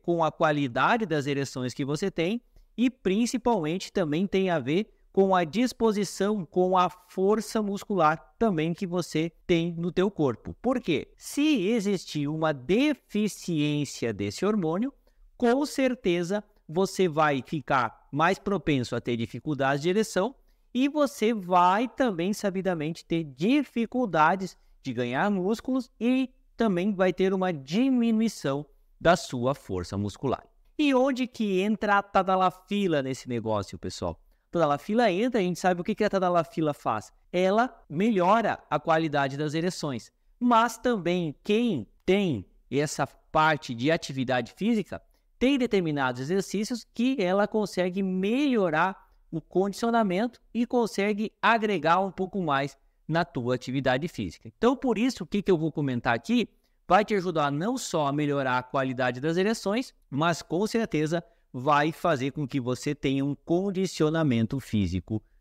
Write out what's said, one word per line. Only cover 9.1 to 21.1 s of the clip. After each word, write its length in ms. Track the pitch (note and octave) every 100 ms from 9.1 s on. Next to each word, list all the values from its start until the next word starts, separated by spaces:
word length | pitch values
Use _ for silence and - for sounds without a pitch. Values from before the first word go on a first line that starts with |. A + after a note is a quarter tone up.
| D#3 E3 - -
tem 280 | E3+ E3+
no 180 | E3+ E3+
teu 180 | E3+ G3
corpo. 460 | - C#3 A2+ - -
Por 180 | A#3+ B3+
quê? 320 | - C3+ - _
Se 480 | - - D4+ C#4 F3+
existir 600 | A#3+ G3 F#3+ - D3+ C#3+
uma 260 | D#3+ D#3+
deficiência 1600 | C#3+ B2+ G3+ D4+ C#4 _ G#3 G#3 - - D#3+ D3 D3 C#3 - A#2+
desse 360 | G2 G2+ - F#3+
hormônio, 440 | G#3+ D#3 F3 C4 - _ _ - -
com 300 | A#3+ C4 D4
certeza 760 | - C4 B3 - F3 E3+ G#3 - _ -
você 420 | E3 F#3+ - F#3
vai 360 | D3+ D3+ C#3 -
ficar 640 | D#3+ - C#3 A2+ - _
mais 280 | C#3+ E3 G3
propenso 580 | - G3 D#3 C#3 A#2+ A#2+
a 60 |
ter 160 | B2+ A#2+
dificuldades 640 | A#2 A#2+ D#3 C#3 C3+ C#3+
de 80 | E3
ereção 440 | F#3+ G#3+ F3+ G3+ - _ _ _
e 160 | A#3+ C#4
você 460 | D4+ C#4+